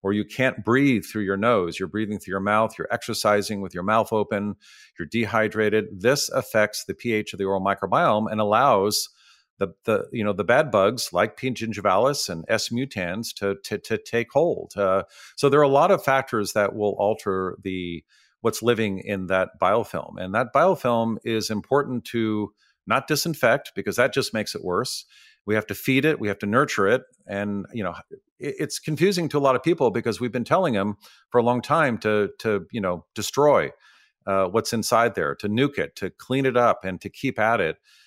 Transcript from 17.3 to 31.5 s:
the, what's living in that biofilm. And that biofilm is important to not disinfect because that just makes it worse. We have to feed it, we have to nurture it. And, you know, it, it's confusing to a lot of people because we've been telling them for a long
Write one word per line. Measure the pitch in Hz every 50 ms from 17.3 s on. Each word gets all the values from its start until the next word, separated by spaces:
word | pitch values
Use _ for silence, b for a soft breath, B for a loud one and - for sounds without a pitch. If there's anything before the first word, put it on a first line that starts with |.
| 95 95 92 90 - - -
the, | 98 95 92 90 87 85 80 _ b b b b b b b
what's | - 117 - -
living | 110 120 120 107 113 104 95 95
in | - - 104 95 92
that | 87 95 92 92 - _ -
biofilm. | 95 92 104 117 110 - - 82 - - - -
And | 90 92 98
that | 113 131 131 _
biofilm | 135 160 190 185 - - 123 117 113 113 113 110 104 _
is | 117 113 110 104 -
important | 113 104 - _ 135 143 139 - 127 120 -
to | - - 117 110 110 107 107 104 101 _ _ _ _ _ _ _
not | - 110 131 135
disinfect | - 156 143 - 185 156 - - 117 120 147 - - _
because | - 98 104 90
that | 110 123 135 -
just | 135 120 -
makes | - 110 101 - -
it | 85 95
worse. | 90 87 95 123 - - - - b b b b b b b b
We | 101 107
have | 107 104
to | - 101
feed | - - - 131 135 135
it, | 156 151 -
we | 113 104
have | 98 -
to | -
nurture | 101 107 127 147 147 - - 98
it. | 98 117 127 123 _ _ _ _
And, | - 95 101 104 104 101 101 95 - -
you | 117 101
know, | 90 82 - - _
it, | - - _ _ _ _
it's | 123 147 - - 135 - - -
confusing | - - 156 135 165 196 202 175 170
to | 143 -
a | 147
lot | 139 135 127
of | 123 -
people | 165 170 165 139 117
because | 95 120 107 120 104 -
we've | 123 123
been | - 123 117
telling | - 147 180 190 156 117
them | 98 98 104 101 b b b b b b b
for | -
a | 123 117
long | 120